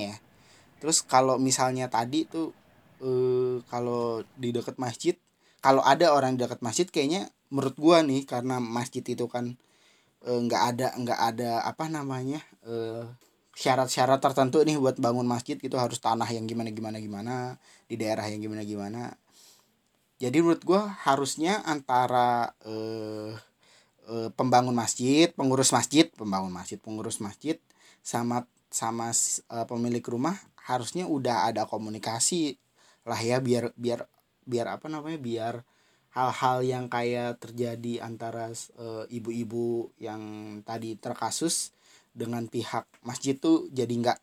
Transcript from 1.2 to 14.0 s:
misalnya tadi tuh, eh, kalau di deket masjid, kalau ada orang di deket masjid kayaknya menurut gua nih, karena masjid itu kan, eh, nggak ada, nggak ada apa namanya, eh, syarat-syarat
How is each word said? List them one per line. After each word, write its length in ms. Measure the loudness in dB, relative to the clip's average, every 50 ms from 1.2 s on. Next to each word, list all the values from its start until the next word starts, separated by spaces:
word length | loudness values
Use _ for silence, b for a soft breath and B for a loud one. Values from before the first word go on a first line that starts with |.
| 6 6 4
misalnya 500 | 4 2 2 2 2 2 2 0 -2 -2
tadi 380 | -2 0 0 0 0 0 -2 -2
tuh, 240 | -2 -4 -6 -6 -6 -8 _ _ _ _ _ _ _ _ -8 -4
eh, 560 | -2 0 2 2 2 2 2 2 0 -2 -4 -6 -6
kalau 540 | -6 -4 -2 -2 0 0 0 0 -2 -4 -6 -10 _
di 160 | -6 -4 -4
deket 280 | -2 -4 -4 -6 -6 -6
masjid, 340 | -6 -6 -6 -4 -2 -2 -2 -2 _ _ _ _ _ _ _ _
kalau 220 | 6 6 6 8 8
ada 300 | 6 6 8 8 6 6
orang 200 | 6 4 4 2
di 120 | 0 -2
deket 160 | -2 -4 -6 -6
masjid 220 | -2 0 0 0 0
kayaknya 400 | 0 0 0 2 0 -2 -4 -6 -12 _ _ _ -2
menurut 240 | -2 -2 -2 0
gua 240 | 4 6 8 8 8
nih, 240 | 8 4 2 0 -2
karena 320 | -2 -4 -4 -2 -2 -2 -2 -2
masjid 400 | -2 -4 -4 -4 -4 -6 -6 -6
itu 220 | -4 -4 -4 -4 -4
kan, 300 | -4 -4 -6 -6 -8 -10 _ _ _ _ _ _ _ _ _ _ _ _ -4
eh, 160 | -2 0 0
nggak 220 | 2 2 2 2 2 2 2
ada, 160 | 0 -2 -2 -2
nggak 240 | -4 -4 -2 0 0 0 0 0
ada 160 | -2 -2 -2 -2 -2 -2 -2
apa 160 | -4 -4 -4 -4 -4
namanya, 480 | -4 -4 -4 -6 -4 -4 -4 -6 -6 -8 -14 -20 _ -12
eh, 400 | -8 -6 -6 -6 -6 -6 -8 -10 -12 -14 -20 _ _ _ _ _ _ _
syarat-syarat 680 | -2 0 2 4 4 2 2 2 2